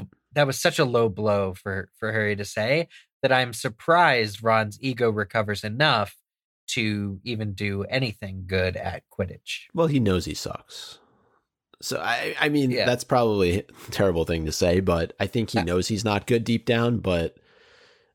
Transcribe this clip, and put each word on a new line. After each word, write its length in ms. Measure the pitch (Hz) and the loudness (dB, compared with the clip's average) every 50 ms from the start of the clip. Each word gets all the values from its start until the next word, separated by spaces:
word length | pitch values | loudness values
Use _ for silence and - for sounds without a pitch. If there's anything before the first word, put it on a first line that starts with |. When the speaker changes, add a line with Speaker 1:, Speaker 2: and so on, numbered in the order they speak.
| 101 - _ _ _ _ - | -12 -14 _ _ _ _ 0
Speaker 1:
that 140 | 147 147 | 0 2
was 120 | 135 131 - | 2 0 0
such 200 | - 175 160 - | 0 0 2 2
a 60 | 151 | 2
low 240 | 123 117 117 117 110 | 2 4 2 2 2
blow 440 | 92 104 107 107 101 101 98 95 92 | 0 0 0 2 2 2 0 -2 -4
for, 360 | - - 101 95 98 - - _ _ | -6 -8 -6 -6 -6 -6 -10 _ _
for 120 | 113 110 | -6 -4
Harry 240 | 110 110 107 104 104 | -2 0 0 0 -2
to 100 | 98 101 | -2 -6
say 420 | - - 107 107 120 143 165 165 - - - - _ _ _ | -6 -6 -4 -2 0 0 0 -2 -4 -10 -20 -20 _ _ _
that 100 | - 127 | 2 4
I'm 220 | 131 127 127 120 117 | 4 4 2 0 -4
surprised 880 | - - 127 110 - - - 165 175 175 156 131 120 110 104 101 104 110 | -6 -6 -6 -6 -4 2 4 6 6 6 6 4 4 2 -2 -4 -2 2
Ron's 340 | 113 110 110 110 104 104 - | 4 4 4 2 0 -4 -6
ego 280 | - 135 123 113 123 113 | -6 -4 -2 0 0 0
recovers 540 | 104 107 101 - - 113 104 104 104 - - | 2 0 -2 -2 -2 -2 0 -2 -4 -4 -6
enough 520 | 107 110 127 151 156 127 110 101 - - _ _ _ _ _ _ _ _ _ _ - | -4 -2 0 2 2 2 2 0 -2 -6 _ _ _ _ _ _ _ _ _ _ -6
to 500 | - 120 110 107 104 104 101 101 98 95 - | -4 -2 0 0 0 -2 -4 -6 -6 -8 -8
even 300 | 120 120 110 110 104 95 | -8 -6 -4 -6 -6 -6
do 300 | - 104 101 98 98 98 | -4 -4 -4 -4 -4 -4
anything 640 | - - 131 135 113 - - 107 95 95 95 92 | -4 -2 -2 -2 -4 -4 -8 -10 -10 -10 -10 -6
good 280 | 90 95 92 92 92 90 | -2 0 0 0 0 -2
at 260 | - 90 90 87 87 - _ | -4 -6 -8 -8 -10 -12 _
Quidditch. 540 | - - 98 90 - - _ - - - - - - | -6 -6 -6 -6 -8 -12 _ -12 -12 -12 -12 -6 -2
Speaker 2:
Well, 140 | 160 165 | 0 2
he 120 | 156 147 131 | 2 2 2
knows 260 | 110 101 95 90 78 | 2 2 2 0 0
he 80 | - - | -4 -6
sucks. 680 | - - - - - - _ - - - - - - _ _ _ _ _ _ _ _ _ _ _ _ _ _ - - | -8 -8 -10 -10 -12 -14 _ -18 -18 -16 -18 -20 -20 _ _ _ _ _ _ _ _ _ _ _ _ _ _ -20 -14
So, 180 | - - - - | -8 -8 -6 -4
I, 340 | 90 - 120 123 156 - - 143 | -4 -4 -2 -2 -4 -6 -4 -2
I 100 | 151 151 | 0 2
mean, 220 | 147 147 139 127 | 2 2 2 2
Speaker 1:
Yeah. 140 | 123 120 98 | 2 2 2
Speaker 2:
that's 180 | 120 123 120 - | 0 0 0 -2
probably 560 | - 139 123 120 113 104 101 92 87 87 101 | 0 2 2 4 4 4 4 4 2 2 0
a 320 | - - - - - - | -4 -8 -14 -20 -14 -6
terrible 320 | - - 104 95 85 82 80 | 0 2 2 2 2 2 0
thing 200 | - 85 82 80 | 0 -2 -2 -2
to 60 | 78 | -4
say, 280 | 76 - 92 87 87 95 | -2 2 2 4 4 4
but 340 | 95 92 85 82 82 - - - | 2 2 2 0 0 -4 -4 -4
I 80 | 101 | -4
think 220 | 98 - 117 110 - | -2 -2 -2 -2 0
he 80 | - 104 | -2 -2
Speaker 1:
Yeah. 60 | 87 | 0
Speaker 2:
knows 220 | 85 87 92 90 - | 0 0 0 0 0
he's 160 | 113 95 98 | -2 -2 0
not 220 | 107 104 101 - | 0 0 0 0
good 160 | - 120 117 113 | 0 0 0 2
deep 200 | 117 117 110 - | 0 0 0 0
down, 340 | - 117 117 117 120 120 101 | 0 0 2 2 2 0 0
but 360 | 87 95 90 85 82 82 - _ _ _ _ _ _ _ _ _ - _ _ _ _ _ _ | 0 0 0 0 0 -2 -6 _ _ _ _ _ _ _ _ _ -20 _ _ _ _ _ _